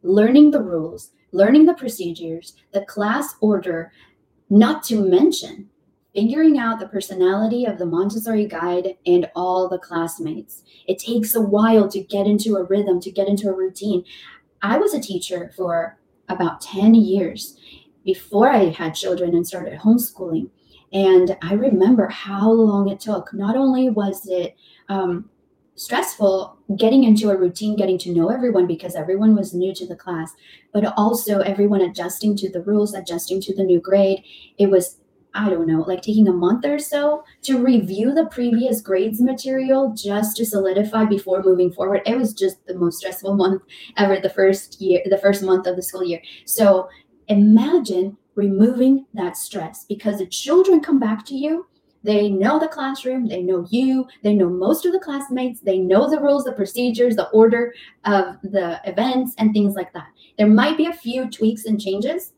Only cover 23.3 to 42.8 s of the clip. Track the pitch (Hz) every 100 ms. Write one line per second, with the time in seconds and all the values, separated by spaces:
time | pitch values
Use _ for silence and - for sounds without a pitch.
23.3 | 202 202 240 269 254 262 214 196 190 190
24.3 | 180 175 _ _ _ - 196 180 175 -
25.3 | _ _ _ _ - - 240 - - 202
26.3 | 190 - _ - 196 226 269 240 208 214
27.3 | 190 180 - 214 208 190 180 180 170 170
28.3 | 254 247 196 175 165 180 160 156 196 220
29.3 | 208 180 175 185 180 180 175 - 165 160
30.3 | - _ - _ 208 202 - 214 233 208
31.3 | 202 196 196 202 202 180 - 175 - 214
32.3 | 202 190 185 180 208 208 196 185 170 -
33.3 | 190 202 196 190 175 190 196 196 190 -
34.3 | - - - 196 185 180 - _ _ _
35.3 | 208 214 170 165 160 165 185 - 214 196
36.3 | 180 175 247 285 294 - 294 294 302 -
37.3 | _ - 254 254 233 180 190 240 302 311
38.3 | - 240 226 247 226 - 190 220 214 254
39.3 | 254 269 262 262 269 269 214 202 202 214
40.3 | 220 220 202 190 190 214 220 208 196 185
41.3 | 185 190 180 180 - 190 196 - 247 220
42.3 | - 190 - - 180